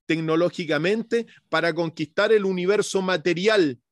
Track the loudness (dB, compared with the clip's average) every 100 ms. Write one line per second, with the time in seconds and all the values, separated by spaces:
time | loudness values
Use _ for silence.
0 | -4 -2 0 0 0 -2 -4 -2 0 -2
1 | -2 -4 -4 -14 _ -2 -2 -2 -4 -6
2 | -6 0 2 2 2 -2 0 0 0 -2
3 | -2 0 0 0 2 2 2 -2 _